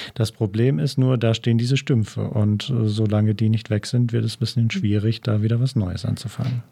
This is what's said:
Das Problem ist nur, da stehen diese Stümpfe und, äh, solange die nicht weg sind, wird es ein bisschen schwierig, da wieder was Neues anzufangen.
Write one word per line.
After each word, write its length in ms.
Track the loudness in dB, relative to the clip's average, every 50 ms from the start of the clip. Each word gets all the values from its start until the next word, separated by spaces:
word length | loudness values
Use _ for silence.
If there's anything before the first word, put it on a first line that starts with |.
| -14 -12 -2
Das 180 | -2 -2 -2
Problem 460 | 0 -2 -4 -2 2 2 2 2 2 2
ist 220 | 0 -2 0 2
nur, 180 | 2 2 2 2
da 160 | 2 2 0
stehen 240 | 2 2 2 2 2
diese 200 | 2 2 0 -2
Stümpfe 480 | 0 0 0 0 0 -2 -4 -6 -6
und, 440 | -2 0 0 2 2 0 0 -2 -2
äh, 180 | -2 0 0 0
solange 460 | 0 0 0 2 2 2 2 2 2
die 160 | 2 2 2
nicht 220 | 2 0 0 -2
weg 160 | -2 -2 -2 -2
sind, 260 | 0 0 0 0 0
wird 120 | -2 -2
es 100 | -2 -4
ein 60 | -4
bisschen 280 | -6 -2 0 0 0 0
schwierig, 520 | 0 0 0 0 0 2 2 0 -2 -2
da 200 | -2 -2 0 0
wieder 180 | 0 0 0 0
was 160 | 0 0 0
Neues 300 | 0 -2 0 -4 -4 -4
anzufangen. 560 | -4 -4 -4 -6 -10 -8 -4 -4 -4 -4 -4 -8 -10